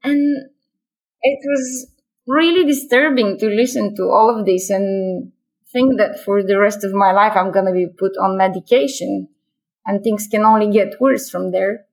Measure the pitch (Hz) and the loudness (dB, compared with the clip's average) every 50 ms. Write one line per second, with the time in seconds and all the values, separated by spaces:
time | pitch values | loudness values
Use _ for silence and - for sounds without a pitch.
0 | - 269 285 285 285 294 285 262 269 - _ _ _ _ _ _ _ _ _ _ | -2 -2 0 0 0 0 -2 -4 -6 -14 _ _ _ _ _ _ _ _ _ _
1 | _ _ _ _ - 269 277 - - 277 285 269 262 254 254 254 262 _ _ _ | _ _ _ _ 0 0 0 0 -4 -2 -2 -2 -2 -4 -8 -12 -14 _ _ _
2 | _ _ _ _ _ - 262 302 330 339 339 370 349 285 294 277 - - 240 247 | _ _ _ _ _ -2 0 2 2 4 4 2 2 2 0 -2 -2 0 2 2
3 | 285 311 277 254 220 202 190 - 214 220 202 214 247 254 247 262 214 202 208 208 | 2 2 2 2 0 0 -2 -2 -2 -2 0 0 0 0 0 -4 -4 -4 -4 -4
4 | 185 185 - - 220 226 240 220 208 190 185 185 185 - 202 190 196 196 196 190 | -2 2 4 4 4 4 2 0 0 0 0 0 0 -2 -2 -2 0 -2 -2 -2
5 | 190 185 185 180 - - _ _ _ _ _ _ _ _ _ 247 254 269 262 202 | -4 -4 -6 -6 -8 -12 _ _ _ _ _ _ _ _ _ 0 2 2 2 2
6 | 214 - - - - - 196 202 196 185 202 196 208 202 202 208 208 196 190 202 | 0 -2 -2 -10 -4 -2 0 0 2 2 2 2 2 2 0 -2 -6 -4 -2 2
7 | 202 190 185 202 208 220 - 196 185 190 175 196 190 190 185 185 180 175 - _ | 2 2 4 4 2 2 2 0 -2 0 0 0 0 0 0 -2 -2 -4 -4 _
8 | 190 190 190 - 190 190 190 190 190 190 175 185 - - 240 254 277 277 - - | -4 -4 -2 -2 -2 -2 0 0 0 0 0 -4 -2 0 2 2 2 0 -4 -6
9 | - - - - - - _ _ _ _ _ _ _ _ _ _ _ 196 202 202 | -8 -6 -6 -8 -8 -12 _ _ _ _ _ _ _ _ _ _ _ -6 -6 -2
10 | 202 226 214 208 214 - - 214 214 220 220 214 214 208 202 214 196 190 - - | -2 -2 -2 -2 -4 -4 -2 2 2 4 4 4 2 2 2 2 0 0 -2 0
11 | 247 269 262 - - - - 175 185 185 180 185 190 196 208 233 _ _ | 0 0 0 0 -4 -8 -10 -8 -8 -4 -2 -2 -2 -2 -4 -6 _ _